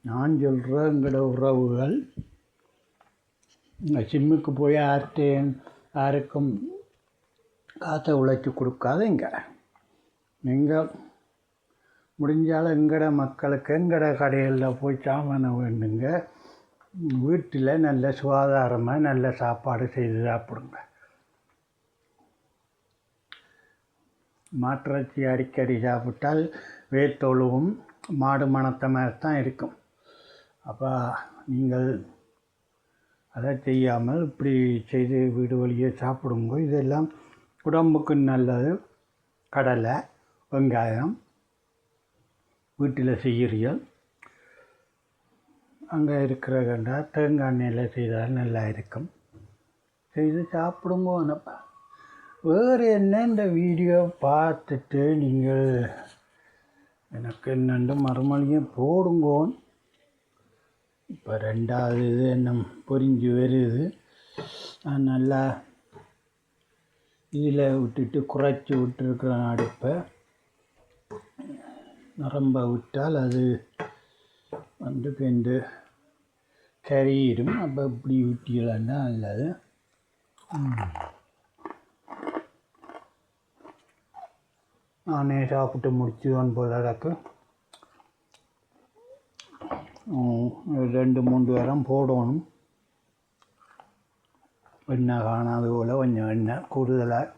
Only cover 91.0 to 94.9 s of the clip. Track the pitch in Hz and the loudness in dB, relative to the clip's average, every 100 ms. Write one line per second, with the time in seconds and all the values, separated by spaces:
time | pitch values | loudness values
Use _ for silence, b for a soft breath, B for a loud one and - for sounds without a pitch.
91 | 127 127 123 127 123 123 123 143 131 135 | 2 4 4 4 4 2 2 -2 0 0
92 | 135 127 117 151 - _ _ _ _ _ | 2 2 2 -2 -6 _ _ _ _ _
93 | _ _ _ _ _ _ _ _ - _ | _ _ _ _ _ _ _ _ -20 _
94 | _ _ _ _ _ _ _ _ - | _ _ _ _ _ _ _ _ -4